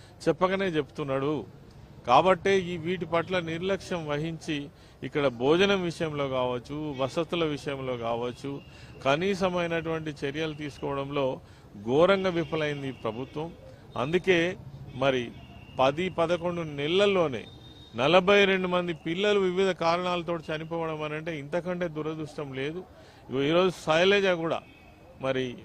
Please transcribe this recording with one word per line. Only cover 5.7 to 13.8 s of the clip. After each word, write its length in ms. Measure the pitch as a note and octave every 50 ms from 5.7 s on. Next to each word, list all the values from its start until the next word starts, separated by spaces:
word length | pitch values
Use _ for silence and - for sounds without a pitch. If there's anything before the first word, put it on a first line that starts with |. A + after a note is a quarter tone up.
| G3+ F#3+
విషయంలో 460 | F3+ E3+ D#3 - E3+ D#3 D3 C#3+ C#3 C3+
కావచ్చు, 680 | C3 B2+ B2+ B2 B2 B2 B2 - C#3+ D3+ D#3 D3+ C#3 B2+
వసతుల 460 | C3+ B2+ - F3 D#3+ D#3 F3+ E3+ E3
విషయంలో 520 | D3+ D3 C3+ C#3+ D3 C#3 C3+ C3 C3 B2
కావచ్చు, 680 | A#2 A#2 A#2 A#2 A#2 A#2+ B2 A#2+ - - C#3 C#3+ - - - - - - - - - -
కనీసమైనటువంటి 1040 | C3+ C#3+ D#3+ F#3 G3+ G3 E3+ F#3+ F#3 F3+ F3+ E3+ E3+ E3+ E3 D#3+ E3 D#3+ D#3+ D#3 D#3
చర్యలు 440 | C#3+ - D3 C#3 C#3 D#3 D#3+ D#3 D3+
తీసుకోవడంలో 840 | D3 D3+ C#3+ - - D3+ C#3+ C#3 C#3 C#3 C#3 C#3+ C#3+ C3+ B2+ C3+ - - - - - - - - G#2 G2+
ఘోరంగా 460 | A2+ C3 D3+ F3 F#3 G3 F#3+ F#3+ F#3+
విఫలమైంది 580 | E3+ E3+ D#3 C#3+ - - D3+ D3 D3 C#3+ C#3 C3+
ఈ 40 |
ప్రభుత్వం. 600 | A#2+ G2+ - A2+ G#2+ A#2+ C3+ C3 - D3 D#3+ E3+ - - - - - -